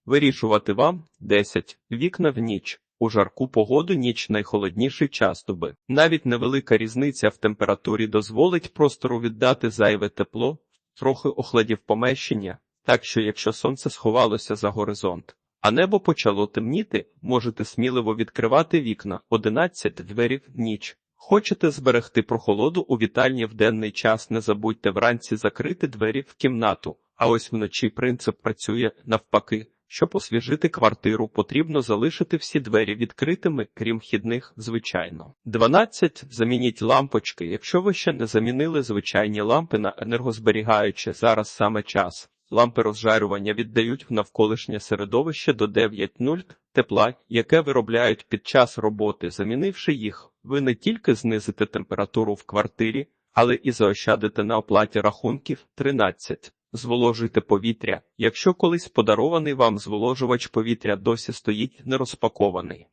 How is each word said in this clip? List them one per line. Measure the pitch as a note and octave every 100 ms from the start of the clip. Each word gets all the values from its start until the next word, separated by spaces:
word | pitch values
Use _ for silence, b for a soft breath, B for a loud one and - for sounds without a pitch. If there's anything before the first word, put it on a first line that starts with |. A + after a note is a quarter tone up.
| -
Вирішувати | C#3 C#3+ - A2 G#2 -
вам. | G2+ D3+ F3+ D#3+ _
Десять. | G#2+ G#2 G#2 - - - _
Вікна | A#2 E3+ - D#3+
в | C3
ніч. | A2+ G2 - - _ _
У | A2+
жарку | A2 G2 - C3
погоду | A2+ G#2+ C#3 E3+
ніч | F3 B2 A2+ -
найхолодніший | G#2+ G2+ G#2 G2 F#2+ C3 - C#3+
час | - G2 E2+ -
доби. | F2+ E2+ - -
Навіть | C#3 D#3+ D#3+ C3
невелика | A#2+ A#2 C3+ - A2
різниця | A2 A#2+ C#3+ C3 G#2+
в | -
температурі | G#2+ G#2+ G#2 G2+ - A2 A2
дозволить | G#2+ G2+ A2 F3 F3 -
простору | - D3 - B2 A#2+
віддати | A#2 A2 B2+ C3+ A#2+
зайве | G#2 G#2+ G#2 G#2
тепло, | - G2+ A2 B2+ D#3 _ _ _ _
трохи | C3 C3 C#3
охладів | - - A#2 A2+ G#2+
помещення, | - A2 B2 C3 - A2 F#2+ - _ _ -
так | A#2+ -
що | A#2
якщо | G#2+ - G#2+
сонце | - C#3 C3+ -
сховалося | - A2+ A#2 A#2 G#2+ - G#2
за | G2+
горизонт, | G#2 G#2 G#2 F#2+ F2 - _ _ _
а | -
небо | B2 F#3+ G3
почало | F#3 D#3 G#2+ G2+ G#2
темніти, | - A2+ E3+ G#3+ G#2+ - _
можете | - B2 A#2 A2 A2+
сміливо | - B2 B2+ A2 A2
відкривати | A2 - A2+ C#3 D#3+ E3
вікна. | A#2+ G#2 G#2 F#2 -
Одинадцять. | A2+ G#2+ A#2 F3 - - -
Двері | F2+ G#2+ A#2 C#3 -
в | B2+
ніч. | A2+ G#2 - - _ _
Хочете | - G3+ G#3 G3 E3
зберегти | C#3+ C3 A#2+ - A#2+
прохолоду | - A2+ - G2+ C3+ F3
у | - A#2
вітальні | A2 B2 C3 C3 A2
в |
денний | A2 G#2+ A2 G#2+
час, | - A2+ A2 -
не | A2+
забудьте | A2 G#2 A2 A2 G2+
вранці | G2 A#2 A#2 - G#2+
закрити | G#2+ - C#3+ F3+ C#3
двері | A2+ A2 C3+ -
в |
кімнату, | _ C3 A#2+ A2 F#2+ D#2+ - _ _
а | A#2
ось | A#2 -
вночі | A2+ G#2 - A2+
принцип | - B2 B2 - -
працює | A#2 G#2+ - A#2 A2 - -
навпаки. | A2 - G#2 - A2 A2+ _ _
Щоб | - E3+
освіжити | G3 - A#2 B2 D3+ E3
квартиру, | - A2 G#2+ - G#2+ A2
потрібно | - - C#3+ D#3+ D3
залишити | A#2+ G#2 D3 - F3 D#3+
всі | - D3+
двері | A#2+ A2 G#2 G#2+
відкритими, | A#2 - C#3 F#3 F3+ C#3+ G#2+
крім | - A2+ A2+
вхідних, | - G#2+ A2+ A#2+ - -
звичайно. | A2 A2+ - F2+ E2+ E2 D#2+ - -
Дванадцять. | A2 A2+ E3+ A3+ - E3 - C#3
Замініть | B2+ A#2 B2 B2 -
лампочки, | - C3 C#3 A2 - - E2+
якщо | G2 - F3+
ви | G3
ще | F3+ -
не | C3+ A2+
замінили | A2 A2 C3 D#3+ D#3
звичайні | A#2 G#2 - G2 G#2 G#2+
лампи | G#2 C#3 E3 G#2+
на | G2+ -
енергозберігаючі, | A2 A#2 B2+ A2 A2 G#2+ A2 G#2+ G#2 - A2
зараз | - A2+ A2 G#2+
саме | - G#2+ G#2+
час. | - G2 F#2 - - _ _
Лампи | A2 A#2+ A#2
розжарювання | A2 G#2 A2 A2 G#2 G2 G2+
віддають | G#2+ A2 A2+ A2+ C3 -
в |
навколишнє | A2 G#2 - G#2+ A2+ - G#2+
середовище | - G2+ G2+ A#2 D#3+ D3+ -
до | A#2 G#2+
дев'ять | A2 A2+ G#2 G2 -
нуль | B2 E3+ - - _
тепла, | - - G2 A2 - _
яке | A#2 A2+ D#3+
виробляють | C#3+ C3 G#2+ A2+ A#2+ A2 -
під | G#2 -
час | C3+ A#2+ -
роботи. | G#2+ G#2+ G#2 - F2
Замінивши | - G2+ B2+ F#3+ F#3 -
їх, | C#3 G#2+ - - _
ви | A2 C#3+
не | C3 A#2
тільки | G#3 A3+ - A2+
знизите | A2+ A2 G#2+ - G#2+
температуру | - F#2 F#2+ G2+ A2+ G#2+
в | G2+
квартирі, | - G#2 G#2 - A2+ B2 C#3 _ _
але | - A#2+ A#2+
і | C3+
заощадите | A#2 G#2 G#2 - G#2 G#2+ -
на | G#2 A2
оплаті | - G#2 G#2+ G#2+
рахунків. | G#2 - A2+ C3+ - C3+ _ -
Тринадцять. | C#3 C3+ G2 - - A#2 - _ _ A2+
Зволожуйте | A#2+ A#2+ A#2+ A2+ A#2 G#2+
повітря. | - G2+ A2+ G#2+ - - - -
Якщо | A2 - F#3+
колись | F3+ F3 E3+ -
подарований | - A2 G#2+ C#3 E3+ D3
вам | C3 A#2 G#2
зволожувач | G2 G#2+ A#2+ B2+ B2 B2 -
повітря | A#2 A2+ A2+ G#2 G2
досі | G2+ A#2 -
стоїть | A#2+ - G#2+ C3 - B2+
нерозпакований, | C3 B2+ - A2+ - G2+ F2+ E2+ F2 -